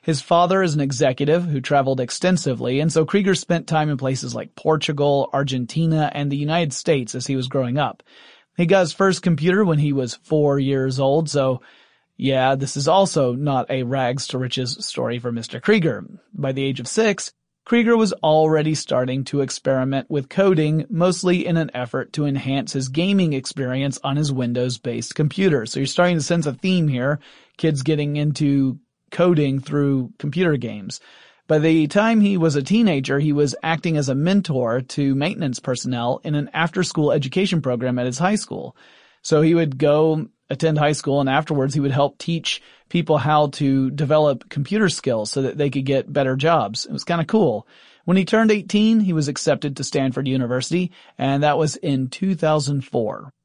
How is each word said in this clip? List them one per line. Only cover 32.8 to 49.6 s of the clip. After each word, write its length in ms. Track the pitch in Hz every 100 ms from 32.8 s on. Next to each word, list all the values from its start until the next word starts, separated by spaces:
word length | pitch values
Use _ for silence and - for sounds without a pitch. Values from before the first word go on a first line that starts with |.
| 220 143 135 139
he 120 | 151
was 220 | 143 147 -
acting 340 | 160 165 175 156
as 120 | 139
a 60 | 131
mentor 640 | 160 202 185 135 117 120
to 340 | 131 - 139
maintenance 460 | 135 147 - 147 120
personnel 600 | - 123 127 120 120 131
in 100 | -
an 160 | 151 143
after-school 600 | - 165 190 180 - 147
education 500 | 143 135 190 196 165
program 340 | 135 120 127 123
at 100 | 123
his 120 | 127
high 160 | 180
school. 420 | 208 - - - _ - - _ _
So 180 | - 151
he 140 | 160
would 240 | 165 156 131
go 480 | 147 147 160 160 - _ _
attend 280 | 135 165 151
high 140 | 156
school, 280 | 151 147 139
and 100 | 135
afterwards 440 | 139 156 147 135
he 60 | 147
would 120 | 139
help 260 | 131 - -
teach 420 | - 165 - - - _ _
people 260 | 175 156 151
how 300 | 139 151 147
to 440 | - 139 135 131
develop 600 | 143 143 156 151 127 -
computer 400 | - 139 208 196
skills 400 | - 135 113 107
so 100 | -
that 160 | 131 -
they 140 | 143
could 160 | 135 135
get 260 | 135 -
better 240 | 143 131 131
jobs. 480 | 156 165 104 110
It 80 | -
was 120 | -
kinda 200 | - 170
cool. 420 | 156 220 165 104 - - - _
When 140 | - 190
he 80 | 185
turned 240 | 220 220
eighteen, 500 | 208 190 208 220 226
he 140 | 190
was 140 | 160 143
accepted 480 | 139 - 139